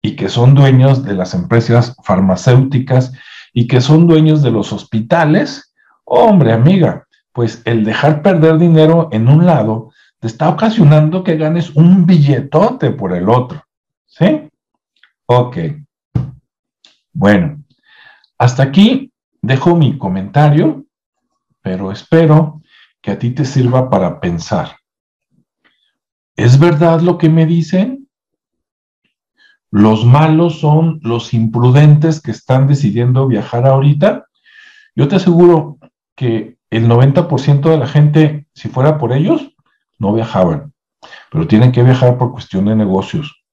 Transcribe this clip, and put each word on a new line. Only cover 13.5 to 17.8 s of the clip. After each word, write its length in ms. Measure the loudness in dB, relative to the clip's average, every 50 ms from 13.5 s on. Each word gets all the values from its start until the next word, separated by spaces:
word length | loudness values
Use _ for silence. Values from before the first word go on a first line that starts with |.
| -12 -18 _ _ _ _ _ _ _ _ _
¿sí? 420 | _ _ _ 0 0 0 -2 -6 -16 _ _ _ _ _ _ _ _ _ _ _ _ _ _ _
Ok. 300 | -2 0 0 0 -2 -6 -10 -10 -10 -10 -14 -20 _ _ _ _ _ _ -8 -8 -8 -16 _ _ _ _ _ _ _ _ _ _ _ _ _ _ _
Bueno, 500 | _ -4 -2 0 0 0 -2 -4 -8 -12 -20 _ _ _